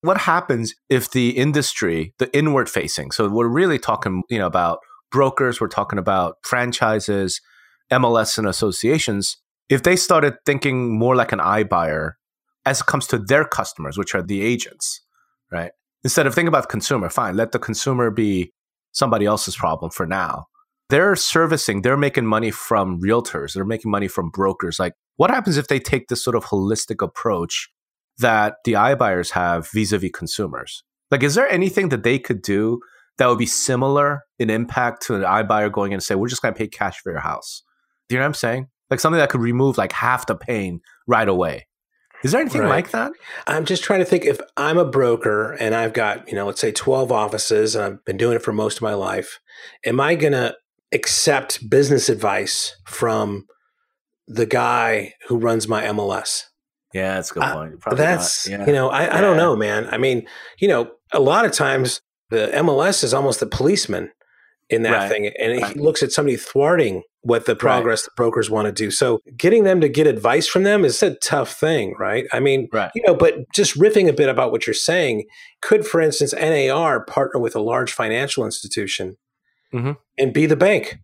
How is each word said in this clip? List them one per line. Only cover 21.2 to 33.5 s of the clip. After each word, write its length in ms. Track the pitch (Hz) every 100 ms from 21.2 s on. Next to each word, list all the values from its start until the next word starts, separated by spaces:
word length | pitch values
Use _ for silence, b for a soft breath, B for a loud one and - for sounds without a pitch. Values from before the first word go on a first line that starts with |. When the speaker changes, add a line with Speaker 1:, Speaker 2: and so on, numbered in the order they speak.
| - 170 165 156 - 101
Speaker 1:
they're 160 | 107 139
making 300 | 143 - 113
money 240 | 107 113
from 500 | - - 110 95 87
realtors, 520 | 92 117 120 78 71
they're 120 | 95 98
making 240 | 113 110
money 180 | 101 98
from 220 | - 85
brokers. 500 | 92 98 92 90 80
Like, 140 | 90 - _ _
what 160 | 160
happens 260 | - 202 147
if 100 | 143
they 120 | 139
take 300 | - 135 -
this 140 | 120
sort 120 | - 104
of 100 | -
holistic 580 | 101 98 107 - 101
approach 680 | 85 - 117 95 85 - - _ _ _ _ _
that 380 | 123 110 107 - -
the 80 |
iBuyers 580 | 107 113 135 120 90 87
have 360 | - 90 85 80
vis-a-vis 400 | 107 104 104 90
consumers? 680 | - 85 - 95 65 - - _ _ _
Like, 140 | 139
is 100 | 143
there 160 | 160 269
anything 400 | 180 190 185 196
that 140 | 127
they 160 | 113 135
could 240 | - 104
do 380 | - 101 110 120 b b b _
that 80 | 127
would 140 | 117
be 80 |
similar 800 | 117